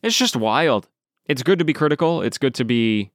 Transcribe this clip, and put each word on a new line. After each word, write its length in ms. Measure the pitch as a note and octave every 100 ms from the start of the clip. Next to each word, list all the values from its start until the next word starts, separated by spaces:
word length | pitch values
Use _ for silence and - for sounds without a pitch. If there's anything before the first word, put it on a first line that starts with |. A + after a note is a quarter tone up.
it's 140 | - A#3+
just 200 | B3+ B2
wild. 520 | A2 A2+ D#3+ A2 - _ _ _ _
It's 180 | C#3+
good 140 | B2 F#3
to 40 |
be 80 | D#3+
critical. 500 | D3+ D3+ D3 E3 E3+
It's 160 | A#2 -
good 160 | C3+
to 100 | A#2+
be 480 | A#2 A#2+ A2+ G#2+ G2